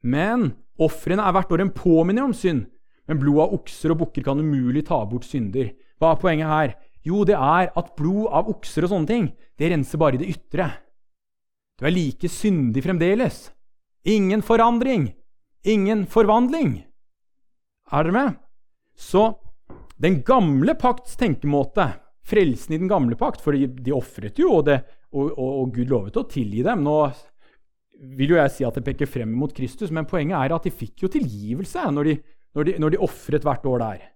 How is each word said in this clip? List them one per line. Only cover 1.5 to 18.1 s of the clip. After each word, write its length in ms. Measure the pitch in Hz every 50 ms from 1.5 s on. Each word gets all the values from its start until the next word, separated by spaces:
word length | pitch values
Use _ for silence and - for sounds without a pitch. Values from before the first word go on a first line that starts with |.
år 140 | 175 160 196
en 80 | 190 -
påminner 480 | - - 180 165 160 165 175 202 233 269
om 120 | 269 220
synd, 320 | - - 185 165 127 98 - - - - _ _ _ _ -
men 100 | 156 147
blod 240 | 131 147 143 151 156
av 120 | 190 202
okser 360 | - - - - - - 156 165
og 100 | 160 170
bukker 200 | - - - 127
kan 140 | 143 135 147
umulig 460 | 156 156 147 135 127 123 127 147 151
ta 140 | - 175 135 107 101
bort 180 | 117 123 117
synder. 460 | - - 139 113 98 95 131 131 104 - _ - - _ _
Hva 140 | 160 165 160
er 80 | -
poenget 300 | - 185 160 151 156 156
her? 240 | 156 156 156 127 104 - - - - - -
Jo, 200 | 151 180 208 202
det 80 | 170 208
er 360 | 160 131 143 160 175 185 - - 170
at 160 | 170 - -
blod 320 | - 147 165 190 208 214 220 -
av 140 | 151 180 220
okser 340 | 208 - - - - 151 160
og 80 | 180 208
sånne 160 | 185 156 -
ting, 200 | 220 240 196 120 - - - - _
det 140 | - 147 165
renser 280 | 175 151 131 - - 151
bare 200 | 165 147 131 123
i 20 |
det 80 | 165 196 170
ytre. 320 | - - - - 151 180 151 - - _ _ _ _ _ _ _ _ _ _ _ _ _ _ _ _ _ _ _ _
Du 80 | 123
er 80 | 143 175
like 340 | 180 165 139 - - - 170
syndig 520 | - - - 214 190 160 135 120 110 135 131
fremdeles. 680 | 170 185 165 165 175 196 220 262 - - - - - - - - - _ _ _ _ _ _ _
Ingen 360 | 190 214 214 196 185 196 220 -
forandring. 680 | - 233 226 226 233 240 233 254 269 262 202 139 110 - - - - - _ _ _ _ _ -
Ingen 380 | 190 220 208 190 196 226 214 190 -
forvandling. 680 | - 220 220 202 214 233 247 247 285 330 294 160 110 92 - - - - _ _ _ _ _ _ _ _ _ _ _ _ _ _ _ _ _ _
Er 140 | - 143 156
dere 100 | 160